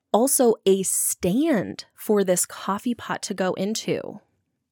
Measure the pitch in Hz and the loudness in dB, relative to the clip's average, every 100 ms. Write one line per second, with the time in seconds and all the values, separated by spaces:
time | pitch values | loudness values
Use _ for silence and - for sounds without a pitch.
0 | _ 202 262 - 240 - 190 190 185 - | _ 2 2 4 4 4 4 2 2 -2
1 | - - 180 226 330 226 98 - - - | -2 -2 0 0 2 0 -2 -8 -14 -8
2 | - 208 190 180 - - - 202 247 233 | 0 2 2 2 0 -6 -6 -4 -2 -4
3 | - - - 190 185 - 190 220 - 135 | -6 -6 -6 -4 -2 -2 -4 -4 -2 -4
4 | - 208 _ _ _ _ _ | -4 -12 _ _ _ _ _